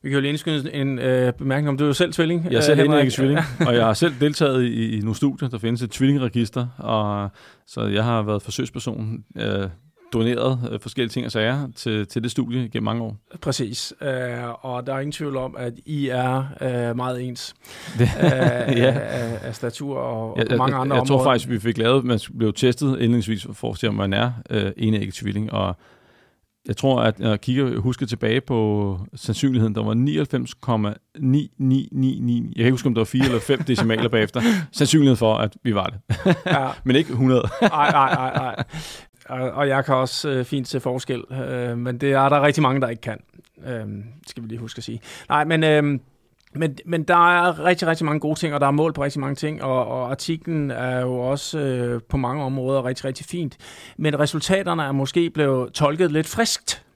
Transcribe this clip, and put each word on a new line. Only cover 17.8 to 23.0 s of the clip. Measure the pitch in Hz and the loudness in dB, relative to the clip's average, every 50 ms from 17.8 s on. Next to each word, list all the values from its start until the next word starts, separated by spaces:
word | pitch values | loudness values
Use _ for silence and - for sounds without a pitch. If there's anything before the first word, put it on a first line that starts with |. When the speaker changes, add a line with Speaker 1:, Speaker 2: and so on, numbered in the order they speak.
| - - - 117 | -16 -12 2 2
Speaker 2:
Det | 120 123 - - - | 2 2 4 4 4
Speaker 1:
Øh, | 170 135 131 131 127 120 123 120 - 139 117 | 4 4 4 4 2 2 2 0 2 2 4
Speaker 2:
ja. | 120 131 | 4 4
Speaker 1:
af, | 127 - - 107 - 127 120 113 | 4 2 -2 -4 -4 -4 -4 -4
af, | 117 110 - 127 | -6 -6 -8 -10
af | 113 | -10
statur | - - 120 - - 147 139 139 131 | -6 -6 -8 -6 -6 -8 -6 -6 -4
og, | 127 123 120 113 113 113 - | -4 -4 -4 -4 -6 -6 -2
og | - | -2
Speaker 2:
Jeg, | 113 110 | 0 0
Speaker 1:
på | 120 | 2
mange | 117 127 135 143 | 2 2 2 0
Speaker 2:
jeg, | 131 | 0
Speaker 1:
andre | 131 135 139 | -2 0 0
Speaker 2:
jeg | 127 127 135 | 0 2 4
tror | 139 | 2
Speaker 1:
områder. | 131 131 139 | 4 4 4
Speaker 2:
faktisk, | 127 120 - 131 | 4 2 0 -2
vi | 123 107 | -4 -2
fik | 101 117 107 - | -2 -2 -2 2
lavet, | 110 117 131 139 123 | 2 4 4 4 4
man | 123 120 104 - - - 104 | 2 0 0 -2 -6 -4 0
blev | 113 107 101 | 0 0 2
testet | - - 127 120 - 151 139 | 4 2 2 2 2 0 0
indledningsvis | 135 - | 0 2